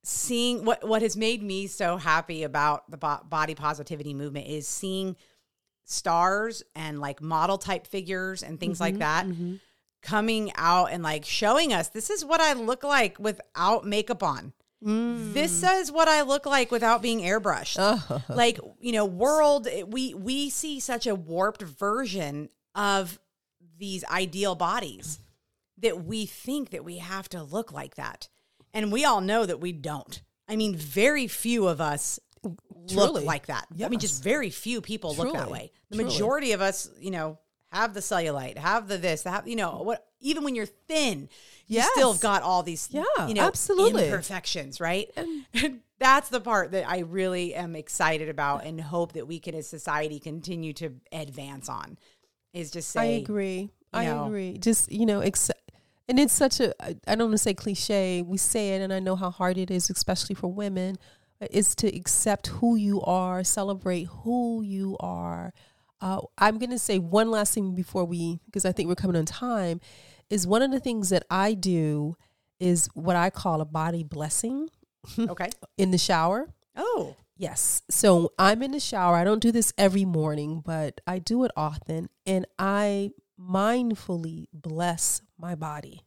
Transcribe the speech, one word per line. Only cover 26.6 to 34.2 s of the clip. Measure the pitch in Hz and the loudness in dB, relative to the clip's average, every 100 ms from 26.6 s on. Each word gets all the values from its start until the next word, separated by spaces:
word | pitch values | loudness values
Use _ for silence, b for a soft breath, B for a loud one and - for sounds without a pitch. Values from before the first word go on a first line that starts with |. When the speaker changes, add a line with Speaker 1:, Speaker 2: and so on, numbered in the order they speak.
| 254 | -6
Speaker 1:
that | 160 156 | -10 -12
we | 175 | -14
have | 170 190 190 | -10 -10 -8
to | 180 | -12
look | 143 185 185 | -6 -6 -6
like | 143 139 - | -10 -12 -10
that. | 120 - - _ _ _ _ 214 | -10 -10 -18 _ _ _ _ -4
And | 208 | 0
we | 220 294 | 2 4
all | 214 | 4
know | 185 226 202 | 2 2 2
that | 160 | -2
we | 180 | -4
don't. | 165 139 147 - - _ _ - | -6 -8 -8 -10 -18 _ _ -6
I | 220 | -2
mean, | 214 170 | -2 -2
very | 151 170 247 294 240 | -4 2 4 4 -2
few | - 226 240 185 | -4 -2 2 2
of | 151 | 2
us | 156 143 - - _ _ | -2 -2 -4 -6 _ _
look | 202 160 _ - 175 190 202 | -12 -12 _ -20 -2 4 4
Speaker 2:
Truly. | 240 | 4
Speaker 1:
like | 147 147 - | -2 -2 -2
that. | 131 - 165 | -6 -6 -8
I | 240 | -2
mean, | 233 | -2
just | 214 | -2
Speaker 2:
Yes. | 147 | -2